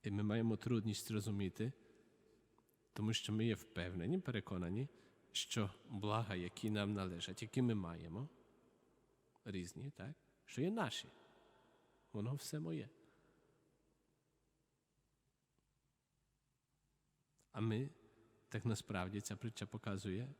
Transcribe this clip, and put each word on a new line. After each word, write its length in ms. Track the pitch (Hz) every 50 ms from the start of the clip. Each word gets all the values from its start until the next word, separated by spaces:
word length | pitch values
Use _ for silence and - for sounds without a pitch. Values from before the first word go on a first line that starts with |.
| -
І 60 | 107
ми 120 | 101 104
маємо 340 | 107 104 104 113 113 113 110
трудність 520 | 101 - 120 123 113 104 110 104 - - -
зрозуміти, 640 | 113 107 101 110 101 101 101 92 - - 107 131 - - - - - - - - - - - - - - - _ _ - _ _ _ _ _ _
тому 200 | _ - 107 107
що 200 | 110 - - -
ми 140 | 107 110 110
є 80 | 117 107
впевнені, 640 | - - - - 87 87 90 90 90 82 107 170 190
переконані, 720 | - - - 104 - - 101 90 90 85 95 110 135 143 - - - - - - - -
що 380 | - - - - - 117 104 95 - - - -
блага, 460 | 117 101 98 104 107 113 117 98 98
які 360 | 90 87 90 - - - 110
нам 220 | 107 104 101 98
належать, 500 | 104 98 95 92 87 85 85 - 92 -
які 200 | 113 107 - 135
ми 120 | 127 120 113
маємо, 540 | 104 90 82 85 82 82 82 82 104 135 156 - - - - - - _ - _ _ _ _ _ _ _ _ _ _ _ _ _ _ _
різні, 460 | 113 98 92 87 87 - 78 127 143
так, 240 | - - 92 127 160 _ _ _ _ _ _
що 180 | - - 120
є 80 | 143 185
наші. 380 | 220 233 185 113 - - - - - - - - - - - - - - - - _ _ _ _ _ _ _ _
Воно 220 | - 107 101 117 143
все 260 | 139 - - - 151
моє. 280 | 160 165 160 151 110 127 - - - - - _ _ - _ _ _ _ _ _ _ _ _ _ _ _ _ _ _ _ _ _ _ _ _ _ _ _ _ _ _ _ _ _ _ _ _ _ _ _ _ _ _ _ _ _ _ _ _ _ _ _ _ _ _ _ _ _ _ _ _ _ _ _ _ _ _ _ _ _ _ _ _ _ _ _ _ _ _ _ _ _ _ _ _ _ _ _
А 80 | - -
ми, 300 | 110 113 107 117 135 143 - - - - - - - - - _ _ _
так 160 | - 110 -
насправді, 560 | 117 107 - - - 107 92 90 92 104 101
ця 160 | 101 - 101
притча 300 | 98 - 117 - - 104
показує 680 | - - 107 - 113 98 95 - 101 92 101 123 135 143